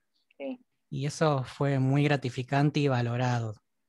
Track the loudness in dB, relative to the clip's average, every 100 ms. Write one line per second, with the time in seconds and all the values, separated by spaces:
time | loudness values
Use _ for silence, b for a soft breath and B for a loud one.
0 | _ _ _ -12 -10 -10 _ _ _ -6
1 | -6 0 0 0 -2 -4 0 2 2 4
2 | 4 2 -2 -6 -2 2 2 2 2 2
3 | 0 0 0 0 -4 -10 _ _